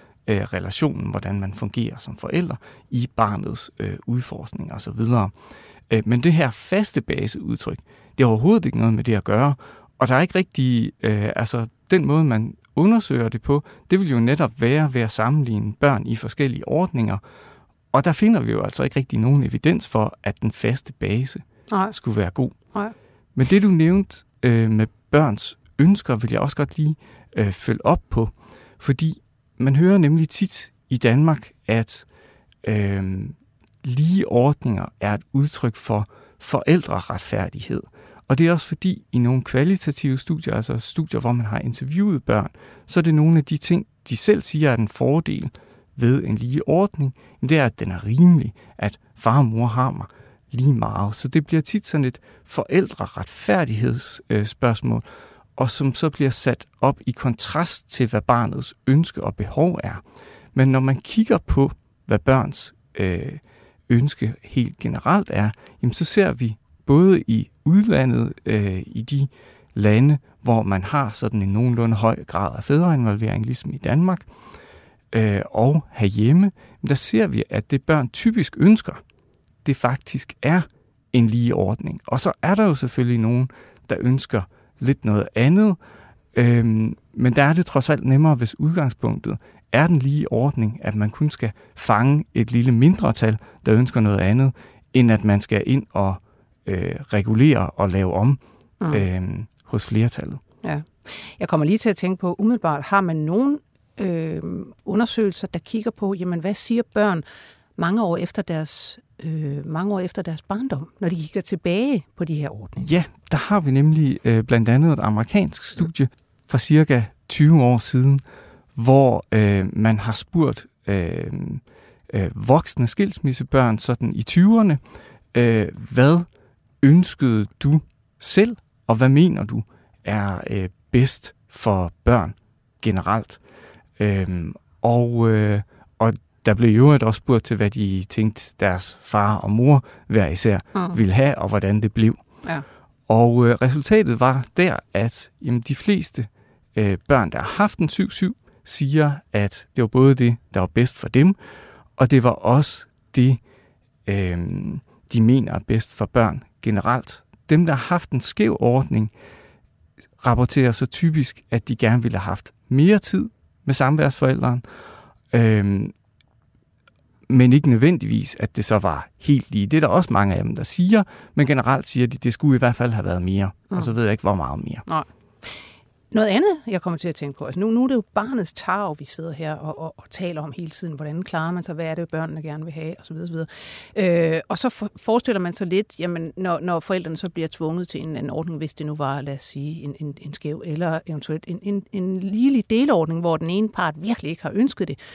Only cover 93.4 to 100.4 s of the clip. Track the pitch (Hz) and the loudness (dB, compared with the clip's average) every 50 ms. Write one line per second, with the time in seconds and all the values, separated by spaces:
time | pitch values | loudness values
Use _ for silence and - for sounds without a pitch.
93.4 | - - - - - - 110 113 127 127 - 123 110 104 101 98 90 95 110 127 | -6 -12 -18 -6 0 2 4 4 2 2 0 0 2 2 2 2 2 2 2 2
94.4 | 135 131 - - - - _ _ _ _ - 127 123 117 110 101 98 107 101 101 | 2 2 0 -2 -10 -20 _ _ _ _ 2 4 4 4 4 4 4 2 2 2
95.4 | - - 110 101 - - 127 135 - - - 98 101 95 95 - _ _ _ _ | 0 0 -2 -2 0 0 -2 -2 -2 -4 -4 -2 -2 -2 -2 -4 _ _ _ _
96.4 | _ _ _ _ - - 98 92 90 85 85 90 139 - - 104 98 110 110 110 | _ _ _ _ -10 -6 -6 -4 -4 -6 -6 -8 -8 -4 -2 -2 0 2 2 4
97.4 | 131 156 135 107 95 - - - 101 95 90 98 95 92 - 90 104 131 139 - | 6 6 4 4 0 -2 -2 -2 -2 0 0 0 0 0 0 0 2 2 2 0
98.4 | _ _ _ - - _ _ - 196 160 147 104 98 92 92 92 92 92 95 92 | _ _ _ -20 -20 _ _ -6 -4 -2 0 0 0 0 -2 -4 -4 -6 -6 -8
99.4 | 110 - _ _ _ _ - 110 - - 110 107 113 123 - - - - - 139 | -10 -12 _ _ _ _ -6 -6 -4 -2 0 0 0 0 -2 -4 -10 -10 -12 -14